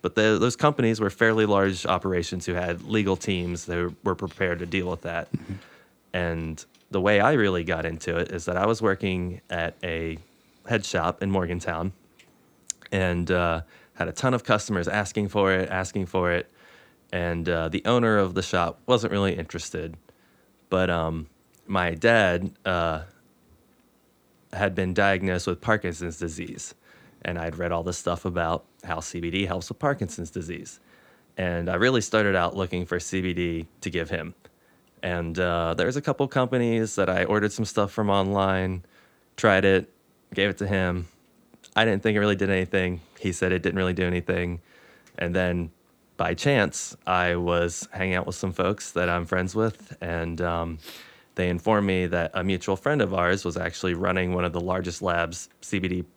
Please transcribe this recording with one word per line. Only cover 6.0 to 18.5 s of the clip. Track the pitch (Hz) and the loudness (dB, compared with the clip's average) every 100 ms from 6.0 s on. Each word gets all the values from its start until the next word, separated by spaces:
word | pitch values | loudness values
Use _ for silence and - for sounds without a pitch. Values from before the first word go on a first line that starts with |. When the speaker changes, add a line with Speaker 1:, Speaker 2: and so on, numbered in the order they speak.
| _ | _
Speaker 1:
And | 92 87 82 80 80 - _ _ | -4 -2 -2 -6 -8 -14 _ _
the | 98 | 0
way | 98 104 | 4 6
I | 113 | 6
really | 147 101 90 | 4 4 2
got | 85 82 80 | 0 -2 -2
into | 82 - 85 | -4 -4 -2
it | 90 | -2
is | 92 82 | -4 -2
that | 90 | 0
I | 101 | 2
was | 110 | 2
working | 110 98 98 90 90 85 _ | 2 2 0 -2 -4 -8 _
at | 87 82 - | -4 -4 -6
a | 90 82 82 80 - _ _ _ - | -6 -4 -4 -8 -14 _ _ _ -2
head | 117 | -2
shop | 98 90 82 - | 0 -2 -2 -2
in | 98 | 0
Morgantown | 95 87 87 - 80 90 - _ _ - _ _ _ _ - - | 0 0 -2 -4 -4 -4 -6 _ _ -20 _ _ _ _ -14 -4
and, | 98 92 87 85 | 0 0 0 0
uh, | 90 85 82 82 - - | 2 2 0 -6 -20 -20
had | - 85 | -6 -6
a | |
ton | - 131 | 0 0
of | 123 | 0
customers | - 107 - 98 85 | 2 0 2 -2 0
asking | 104 101 107 101 | -2 -2 -2 0
for | 104 95 | 2 4
it, | 92 92 | 2 0
asking | 92 92 101 90 | -2 -2 -4 -2
for | 95 87 | 0 2
it. | 87 - _ - - - _ _ | 0 -4 _ -20 -20 -20 _ _
And, | 92 87 85 82 | -4 -2 -2 -2
uh, | 85 82 | -2 -2
the | 82 | -2
owner | 104 123 117 104 | 0 2 4 4
of | 95 | 2
the | 92 | 0
shop | 87 | 0